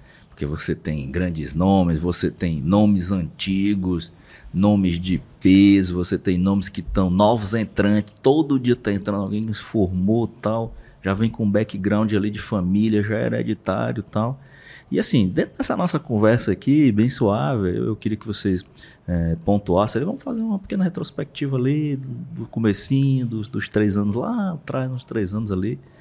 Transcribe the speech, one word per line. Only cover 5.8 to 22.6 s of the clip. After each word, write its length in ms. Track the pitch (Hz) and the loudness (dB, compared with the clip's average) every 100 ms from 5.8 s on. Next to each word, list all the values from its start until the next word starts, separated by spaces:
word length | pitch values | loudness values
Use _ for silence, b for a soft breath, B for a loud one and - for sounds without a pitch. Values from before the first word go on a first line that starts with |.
| 90 | 4
você 240 | 90 87 90 | -2 -2 -2
tem 180 | - 90 | -2 0
nomes 320 | 95 98 92 | 2 0 -2
que 140 | - | -8
tão 260 | - 104 92 | -4 -2 0
novos 460 | 92 104 117 98 | 4 4 2 0
entrantes, 580 | 113 107 - 101 107 104 - | -4 -2 0 2 2 0 0
todo 380 | 131 151 143 135 | 2 4 2 0
dia 180 | 123 120 | 0 0
tá 160 | 107 | 0
entrando 300 | 101 101 101 | -4 -2 -4
alguém 240 | 98 104 113 | -4 -4 -4
que 80 | |
se 80 | 104 | -6
formou, 640 | - 113 90 92 95 113 110 | -4 0 0 2 2 2 0
tal, 480 | - 107 113 113 b b b | -4 -4 -4 -4 b b b
já 120 | 95 | -4
vem 160 | 98 113 | 0 -2
com 140 | 110 | 0
um 60 | 107 | 0
background 600 | 104 107 101 95 104 110 | 0 -2 -2 0 0 0
ali 180 | 104 104 | 0 -2
de 100 | 98 | -4
família, 600 | - 107 90 101 110 104 | -4 -2 0 2 2 0
já 140 | 104 110 | 0 -2
é 100 | 120 | -2
hereditário, 760 | 117 113 107 - 98 117 120 | -2 -4 -4 -4 -2 -2 -6
tal. 380 | - 107 117 139 B B B B - | -6 -4 -4 -6 B B B B -6
E 100 | - | -2
assim, 280 | 214 135 92 | 0 2 2
dentro 300 | 143 - - | 0 -2 -4
dessa 180 | - 202 | -4 -2
nossa 220 | 180 151 | -2 -2
conversa 540 | - 107 107 117 - | -2 2 4 4 2
aqui, 400 | 92 - 151 135 | -2 2 4 4
bem 160 | 104 123 | 4 2
suave, 680 | - 110 107 143 120 90 104 | 2 2 2 0 0 0 -2
eu, 100 | 117 | -2
eu 100 | 107 | -4
queria 200 | 107 107 | -6 -6
que 100 | 113 | -6
vocês, 380 | 101 101 92 - B B B - | -4 -2 -2 -4 B B B -4
é, 300 | 87 82 82 | -2 0 -2
pontuassem, 600 | - 104 101 87 107 117 | 0 0 2 2 2 0
vamos 180 | 170 269 | -4 -6
fazer 200 | 269 226 | -6 -6
uma 180 | 226 196 | -4 -4
pequena 240 | - 202 | -4 -2
retrospectiva 720 | 185 185 160 - 143 - 143 131 | -2 -4 -8 -8 -10 -6 -4 0
ali 400 | 131 151 151 135 | 0 0 -2 -4
do, 120 | 135 | -8
do 380 | 120 - - 113 | -12 -12 -12 -8
comecinho, 800 | - | 0